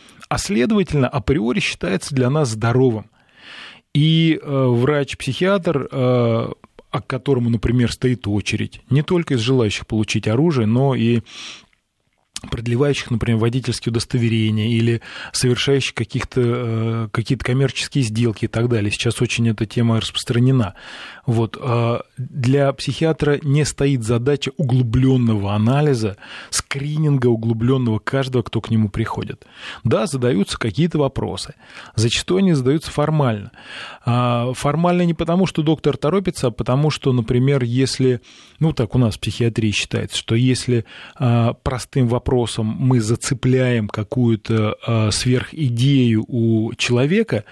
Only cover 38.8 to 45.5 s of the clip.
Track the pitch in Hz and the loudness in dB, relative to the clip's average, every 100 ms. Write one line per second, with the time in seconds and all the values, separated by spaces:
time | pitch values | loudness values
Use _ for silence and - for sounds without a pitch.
38.8 | 113 127 117 - - - 117 107 110 98 | 0 2 2 0 -6 -2 0 0 0 0
39.8 | - 110 101 - - 113 127 123 - 120 | -2 -4 -4 -6 -2 2 2 2 0 -2
40.8 | - - - - 127 117 117 - - 123 | -2 -12 -18 -2 0 2 2 -2 -4 -6
41.8 | - 139 123 123 - 127 117 - 110 - | -4 0 0 0 0 0 0 -2 -4 0
42.8 | 127 127 107 120 - 120 127 127 123 120 | 2 2 2 -2 -2 -2 2 2 2 0
43.8 | 104 - 107 127 120 107 - 110 107 - | -2 -4 -4 0 2 0 0 0 0 -2
44.8 | - 113 110 - 123 123 110 | -2 0 2 0 0 0 -2